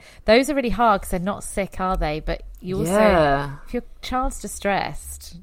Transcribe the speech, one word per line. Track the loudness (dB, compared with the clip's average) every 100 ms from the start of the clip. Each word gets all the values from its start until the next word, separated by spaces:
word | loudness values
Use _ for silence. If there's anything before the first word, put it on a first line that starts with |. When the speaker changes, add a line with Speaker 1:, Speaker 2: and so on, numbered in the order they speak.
| -12 -4 4
Speaker 1:
those | 4 4
are | 0
really | 0
hard | 2 4 2
'cause | 0
they're | -4
not | -4 -6
sick, | -6 -6 -6 -4
are | -2 -2
they? | -2 -4
But | -4 -6 -8 -14
you | -8 -4
also, | 0
Speaker 2:
Yeah. | 4 6 6 6 4 0 -8 -8
Speaker 1:
if | -8
your | -8 -12
child's | -4 -2 -2 -4
distressed, | -8 -4 0 0 -2 -6 -10 -14 -14 -14